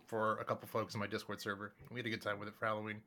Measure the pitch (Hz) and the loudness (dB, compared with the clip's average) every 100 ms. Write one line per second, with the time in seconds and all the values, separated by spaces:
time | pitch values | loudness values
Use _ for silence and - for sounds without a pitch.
0 | - 110 110 110 117 113 101 117 98 110 | 0 4 4 4 2 -2 0 0 0 0
1 | 101 107 - 101 107 101 101 - - 123 | 0 0 -2 -4 -2 -2 -4 -10 -8 -4
2 | 117 113 107 101 104 101 110 107 107 107 | -2 0 0 -2 -4 0 2 2 0 -4